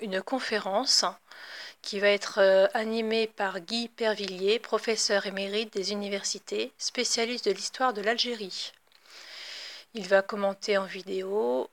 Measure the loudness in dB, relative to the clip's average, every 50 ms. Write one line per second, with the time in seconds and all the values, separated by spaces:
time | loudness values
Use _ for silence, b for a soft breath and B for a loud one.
0 | -4 -4 -4 -4 -4 -2 -4 -4 -2 -2 -2 -2 -2 0 0 0 2 4 4 4
1 | 2 2 -2 -6 _ B B B B B B B B B B B -10 -6 -2 4
2 | 4 6 6 4 2 -2 2 6 6 8 8 8 8 6 4 2 0 0 0 0
3 | 0 2 2 2 0 0 -2 -2 -4 -2 -4 -6 -6 -4 -4 -4 -4 -4 -4 -2
4 | 0 0 0 0 -4 -6 -4 0 2 2 2 2 0 0 -2 0 0 0 0 0
5 | 2 2 2 2 0 0 -4 -4 -4 -2 -2 -2 -2 -2 -4 -4 -2 -2 -2 -4
6 | -4 -2 -4 -4 -2 -4 -6 -6 -6 -6 -4 -4 -4 -4 -6 -8 -8 -6 -2 -2
7 | -2 0 0 0 0 0 -2 -2 0 0 0 0 -2 -6 -2 0 0 0 0 0
8 | 0 0 2 2 0 -2 -2 -6 -6 -8 -8 -8 -10 -10 -12 _ _ _ _ B
9 | B B B B B B B B B B B B B B B B B B -10 -8
10 | 0 4 4 4 4 2 -2 -2 0 -2 -2 -2 -2 0 0 0 0 -2 -8 -10
11 | -8 -6 -6 -4 -4 -2 -2 0 0 2 0 0 -2 -4